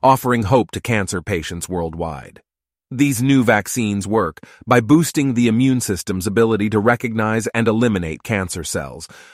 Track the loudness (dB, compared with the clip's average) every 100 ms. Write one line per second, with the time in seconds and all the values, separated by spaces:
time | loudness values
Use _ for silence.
0 | 4 4 2 0 2 2 2 -4 -2 -2
1 | -2 -6 -4 -4 -4 -10 -8 -6 -6 -6
2 | -8 -10 -16 -20 _ _ _ _ -8 0
3 | 0 2 2 4 4 2 0 -4 -2 -2
4 | -2 -2 -2 -6 -20 -10 0 2 4 4
5 | 4 0 0 2 2 4 2 2 0 -4
6 | -4 -4 -2 2 2 2 0 2 2 0
7 | -2 -4 -2 -2 -2 -2 0 2 2 0
8 | -4 -8 -6 -4 -4 -8 -8 -8 -8 -14
9 | -18 -20 -20